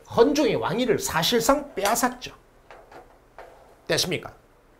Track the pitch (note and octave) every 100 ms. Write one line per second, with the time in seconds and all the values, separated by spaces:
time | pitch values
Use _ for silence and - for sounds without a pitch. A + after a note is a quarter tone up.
0 | - - B3 C#4+ C4 D3 A2 G3 B3 D#3+
1 | - D#3+ E3 A#3 A3+ C#4+ - - G3 A#3
2 | B3 B3 - - _ _ _ - - -
3 | - - _ - - - - - - D#3+
4 | F3 C#3 - - _ _ _ _